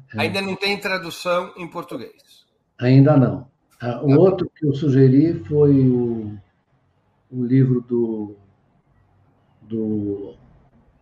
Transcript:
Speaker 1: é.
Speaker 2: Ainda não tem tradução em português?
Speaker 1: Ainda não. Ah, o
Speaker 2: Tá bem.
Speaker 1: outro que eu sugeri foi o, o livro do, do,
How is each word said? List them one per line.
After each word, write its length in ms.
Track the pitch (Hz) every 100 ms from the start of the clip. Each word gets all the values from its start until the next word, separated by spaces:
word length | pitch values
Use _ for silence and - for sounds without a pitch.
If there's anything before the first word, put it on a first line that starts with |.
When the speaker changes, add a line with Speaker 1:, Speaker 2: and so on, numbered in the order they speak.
| -
Speaker 1:
é. 80 | 107
Speaker 2:
Ainda 200 | 160 196
não 120 | 196 180
tem 220 | 196 202
tradução 720 | 202 185 170 - 180 180 185 185
em 100 | 170
português? 760 | 175 165 151 107 - _ _ _ _ _ -
Speaker 1:
Ainda 380 | 127 135 139 143
não. 320 | 117 95 - _ _ _
Ah, 180 | 120 120
o 20 |
Speaker 2:
Tá 60 | 143
bem. 100 | 147
Speaker 1:
outro 340 | 190 180 165 -
que 100 | 151
eu 80 |
sugeri 680 | - 151 131 135 135 165 170
foi 440 | - 147 147 139 127
o, 480 | 123 120 113 104 104 - _ _ _ _ _ _ _ _
o 140 | 127
livro 360 | 120 131 131 123
do, 560 | 120 120 113 110 104 104 _ _ _ _ _ _ _ _ _ _ _ _
do, 720 | 107 113 107 107 101 101 101 - _ _ _ _ _ _